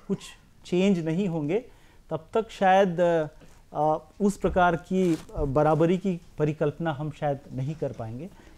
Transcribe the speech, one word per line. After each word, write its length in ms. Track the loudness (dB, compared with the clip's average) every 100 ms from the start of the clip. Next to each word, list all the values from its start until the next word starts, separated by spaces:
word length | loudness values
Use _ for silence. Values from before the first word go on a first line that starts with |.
| -8
कुछ 100 | -8 -8 -20 -20 -20
चेंज 340 | -4 0 2 2
नहीं 300 | 0 -2 -2
होंगे, 360 | -4 -2 -4 -6 -18 -20 -20 -10
तब 180 | -10 -4
तक 160 | -4 -4
शायद, 500 | 0 4 6 4 2 2 2 -2 -8 -20 -20 -10
अ, 240 | -2 0 0 -4 -2
उस 160 | -2 0
प्रकार 400 | -2 4 2 2
की, 420 | -2 0 2 0 -4
अ, 100 | -6
बराबरी 540 | -2 2 2 4 2 2
की 220 | -2 -6 -10 -4
परिकल्पना 540 | -2 0 -4 -2 -6
हम 180 | -4 -8
शायद 280 | -6 -4 -4 -8
नहीं 220 | -8 -6
कर 180 | -6 -8
पाएंगे। 380 | -8 -10 -10 -14 -18 -20